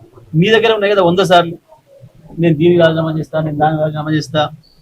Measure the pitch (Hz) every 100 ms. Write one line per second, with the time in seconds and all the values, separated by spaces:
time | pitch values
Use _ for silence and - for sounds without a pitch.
0 | - _ - 156 196 220 226 220 202 208
1 | 175 175 175 175 170 - _ - _ _
2 | - _ - - 170 147 170 175 165 160
3 | 160 156 147 156 156 147 156 156 156 151
4 | 156 156 147 156 151 156 _ _